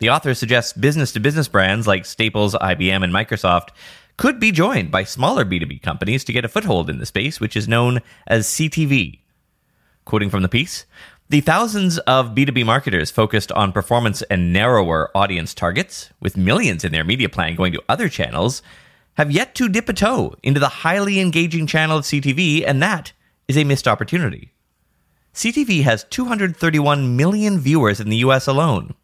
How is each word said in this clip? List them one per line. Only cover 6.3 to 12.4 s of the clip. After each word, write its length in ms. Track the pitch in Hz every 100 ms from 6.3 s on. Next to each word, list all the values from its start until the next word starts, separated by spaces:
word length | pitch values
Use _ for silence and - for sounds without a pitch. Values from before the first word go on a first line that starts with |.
get 120 | 123
a 40 | 117
foothold 420 | 214 214 92 73
in 80 | 65
the 80 | -
space, 320 | 98 143 -
which 180 | - 110
is 120 | 110
known 320 | 117 123 123 - - -
as 220 | 113 -
C 200 | - 156
T 180 | 160 143
V. 340 | 135 82 - _ _ _ _ _ _ _ _
Quoting 260 | - 107 101
from 120 | 101
the 60 | 92
piece, 360 | 117 175 - - - - _ -
"The 100 | 147
thousands 560 | 160 180 226 208 185 165
of 340 | - 131 120
B 100 | 110